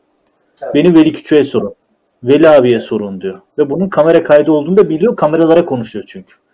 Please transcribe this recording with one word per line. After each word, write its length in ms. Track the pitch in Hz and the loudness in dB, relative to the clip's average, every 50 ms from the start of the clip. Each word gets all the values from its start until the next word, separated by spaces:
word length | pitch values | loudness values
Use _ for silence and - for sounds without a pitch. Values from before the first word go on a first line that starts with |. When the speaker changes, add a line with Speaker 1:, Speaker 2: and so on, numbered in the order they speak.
| _ _ _ _ _ _ _ _ _ _ _ - - | _ _ _ _ _ _ _ _ _ _ _ -16 -14
Speaker 1:
Evet. 120 | - - | -4 -2
Speaker 2:
Benim 200 | 143 156 180 175 | 0 2 4 4
Veli 180 | 160 156 160 - | 4 4 4 0
Küçük'e 300 | - - - 156 147 131 | -6 -6 0 0 0 0
sorun. 300 | - - 117 101 101 - _ _ _ _ _ _ _ _ _ - | 0 -2 -6 -6 -6 -10 _ _ _ _ _ _ _ _ _ -2
Veli 260 | 120 139 151 160 160 | 0 2 4 4 6
abiye 300 | 151 143 123 123 120 110 | 6 4 4 2 0 -2
sorun." 420 | - - 117 107 104 101 98 92 | -2 -6 -6 -6 -6 -8 -10 -10
diyor. 200 | 92 95 95 95 _ _ _ - | -10 -12 -12 -12 _ _ _ -6
Ve 120 | 147 139 | -4 -4
bunun 200 | 139 160 196 190 | -4 -6 -6 -4
kamera 340 | - - 147 165 165 165 165 | -2 0 0 2 0 0 0
kaydı 280 | - 151 147 147 151 | 2 2 2 2 2
olduğunu 260 | 156 151 143 156 185 208 | -2 -2 -2 0 0 0
da 120 | 196 156 | 0 0
biliyor. 260 | 160 156 175 - 117 | 0 -2 -2 -2 -2
Kameralara 500 | - 156 151 156 160 165 160 165 170 170 | -2 -4 -2 0 0 0 2 2 0 0
konuşuyor 400 | - 135 123 113 110 - 104 95 - | -2 -6 -8 -8 -10 -12 -14 -16 -14
çünkü. 260 | - 95 92 _ _ _ _ _ | -20 -20 -20 _ _ _ _ _